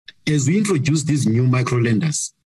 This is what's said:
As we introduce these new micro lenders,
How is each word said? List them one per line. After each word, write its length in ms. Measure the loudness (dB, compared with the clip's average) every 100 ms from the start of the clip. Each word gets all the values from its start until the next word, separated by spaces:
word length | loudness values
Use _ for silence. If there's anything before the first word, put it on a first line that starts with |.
| -20 _ -2
As 200 | 0 2
we 120 | 0
introduce 440 | 0 0 0 -2
these 240 | 0 0 0
new 180 | 0
micro 340 | 2 0 0 0
lenders, 540 | 0 0 0 -4 -8 _